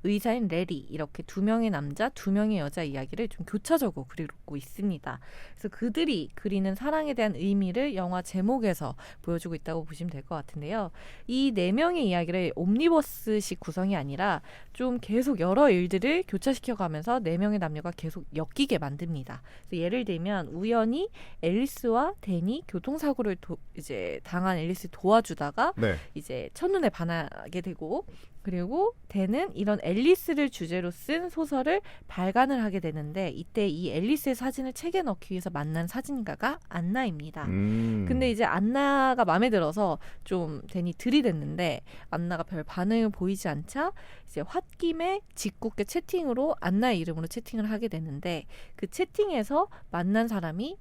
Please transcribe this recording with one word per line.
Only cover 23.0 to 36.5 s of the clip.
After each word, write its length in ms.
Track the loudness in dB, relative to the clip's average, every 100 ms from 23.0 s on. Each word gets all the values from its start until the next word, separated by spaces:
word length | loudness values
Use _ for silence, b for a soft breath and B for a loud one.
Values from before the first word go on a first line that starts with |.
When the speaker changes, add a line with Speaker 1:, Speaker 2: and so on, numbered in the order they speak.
| 0 0 0 -2
Speaker 1:
도-, 160 | -6 -10 -10
이제 440 | -12 -8 -4 -4 -6
당한 340 | -4 0 0 0
앨리스 300 | -2 -4 -8
도와주다가 840 | -2 6 6 6 -4 -4 2 0 4
Speaker 2:
네. 180 | 2 2 B
Speaker 1:
이제 360 | -12 -8 -8 -8
첫눈에 360 | -2 0 4 2
반하게 680 | 2 -2 -2 -4 -10 -8 -6
되고, 440 | -6 -8 -4 -4 -4 B B -10
그리고 520 | -4 -4 -2 2 0 0 -4
댄은 480 | 0 2 2 0
이런 240 | 0 0 2
앨리스를 720 | 2 4 6 6 4 2 0
주제로 400 | 0 -4 -2 -2
쓴 380 | -6 -4 -2 -2
소설을 500 | -4 -2 0 2 0 B B -10
발간을 560 | -2 2 4 4 4
하게 160 | 0 0
되는데, 500 | -2 -4 -4 -4 -4
이때 380 | -4 -4 0 0
이 220 | 0 -2
앨리스의 440 | 0 2 2 2
사진을 380 | 0 -2 -2 -6
책에 280 | -4 0 0
넣기 320 | 0 -4 -4
위해서 160 | -4 -4
만난 380 | -4 -2 -2 -2
사진가가 720 | -4 -4 -4 -4 -2 -2